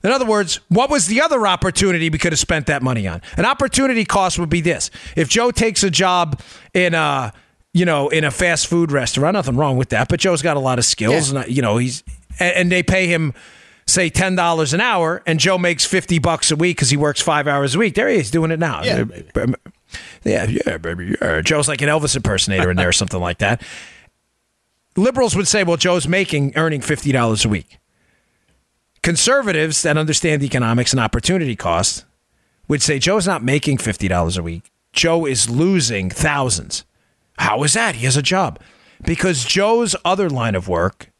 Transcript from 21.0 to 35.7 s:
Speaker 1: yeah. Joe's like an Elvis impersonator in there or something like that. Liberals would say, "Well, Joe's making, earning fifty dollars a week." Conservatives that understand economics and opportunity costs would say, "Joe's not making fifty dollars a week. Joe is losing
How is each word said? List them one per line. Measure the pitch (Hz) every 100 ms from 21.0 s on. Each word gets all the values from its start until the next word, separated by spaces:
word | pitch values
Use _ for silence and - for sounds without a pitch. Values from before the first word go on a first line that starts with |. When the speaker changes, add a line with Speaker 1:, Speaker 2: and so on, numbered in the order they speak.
| 90 -
Speaker 1:
yeah. | 90 80
Joe's | 82 151 151
like | 143
an | 143
Elvis | 156 143 131
impersonator | 107 98 - 95 90
in | 90
there | 90
or |
something | - 95 92
like | 87 87
that. | 101 120 - - - - _ _ _ _ _ _ _ _ _ -
Liberals | 226 262 233 170
would | 185
say, | 214
"Well, | 175 170
Joe's | 185 170 135
making, | 185 185 151 139 151
earning | 160 147
fifty | - 147 147
dollars | 131 117 107
a | 110
week." | 101 - - _ _ _ _ _ _ _ _ _ _ _ _
Conservatives | 165 170 - 277 220 160 156 147
that | 160 151
understand | 156 147 165 151
economics | 139 131 117 117 -
and | 131
opportunity | 113 123 - 185 143 107
costs | 90 85 - - _ _ _ _ _ _ -
would | 151
say, | - 139
"Joe's | 160 208 170
not | 85
making | 120 143 151 131
fifty | 117 98 95
dollars | 87 85 92
a |
week. | 85 85 - _ _
Joe | - 165 165 151
is | 123 113
losing | 120 175